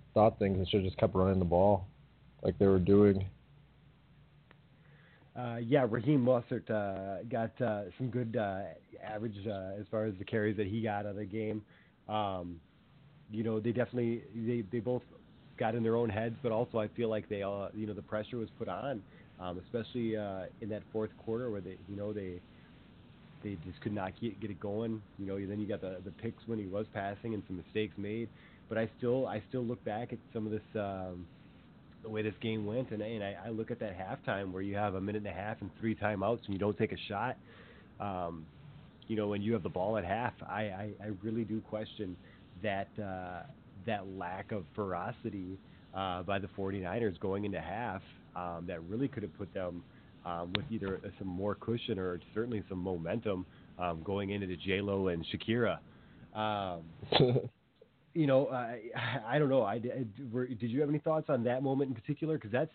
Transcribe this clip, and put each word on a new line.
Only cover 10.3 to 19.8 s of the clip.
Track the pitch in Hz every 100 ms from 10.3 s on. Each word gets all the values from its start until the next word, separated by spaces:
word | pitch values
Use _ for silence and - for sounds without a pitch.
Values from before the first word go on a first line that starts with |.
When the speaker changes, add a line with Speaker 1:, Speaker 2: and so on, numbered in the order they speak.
| 113 107 104
Speaker 2:
that | 98
he | 110
got | 110 104 104
out |
of | 98
the |
game. | 101 110 107 107 - - - _ -
Um, | 107 101 92 87 82 - - - - - - -
you | 107
know, | 113 110
they | 117
definitely, | 113 117 120 117 117 -
they, | 113 113 120 95
they | 120
both | 123 123 - - - - - -
got | 113
in | 120
their | 113 117
own | 117
heads, | 104 117 104
but | 120
also | 110 123 113
I | 104
feel | - 113
like | 107 -
they | 104
all, | 98 101 95
you | 107 107
know, |
the | 101
pressure | - 107 107 123
was | 107 -
put | 104
on, | 92 135 110 - - - -
um, | 90 90
especially, | - 117